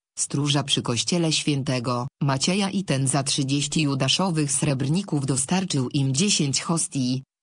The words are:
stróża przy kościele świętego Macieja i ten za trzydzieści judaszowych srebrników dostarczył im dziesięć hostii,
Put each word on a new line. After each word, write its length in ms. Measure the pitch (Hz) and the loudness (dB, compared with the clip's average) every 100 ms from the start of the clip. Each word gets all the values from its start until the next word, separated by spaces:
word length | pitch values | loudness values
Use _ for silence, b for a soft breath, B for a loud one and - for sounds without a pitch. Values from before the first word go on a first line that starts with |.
| _ - | _ -8
stróża 460 | - 139 147 147 | -4 -2 0 0
przy 180 | - - | 0 -2
kościele 500 | 113 117 - 175 160 | 0 -2 0 0 2
świętego 760 | 151 - 139 135 127 120 123 131 - | 0 0 0 0 -2 0 -2 -4 -2
Macieja 480 | 151 220 - 208 196 | 0 0 2 0 0
i 140 | 196 | -2
ten 240 | 185 135 135 | 0 0 2
za 160 | 143 | 0
trzydzieści 580 | 135 - 135 143 143 160 | 0 -2 0 0 0 0
judaszowych 720 | 147 135 135 - 190 156 143 | 2 2 0 2 0 0 0
srebrników 720 | - 147 131 135 175 190 147 139 | 0 0 0 0 0 0 -2 0
dostarczył 640 | 131 - 185 185 139 123 | -2 0 0 0 0 0
im 240 | 143 135 | 0 2
dziesięć 480 | 135 208 - 143 131 | 2 2 2 0 0
hostii, 640 | - 165 - 139 127 131 - _ | 0 -2 -2 -2 -2 -2 -6 _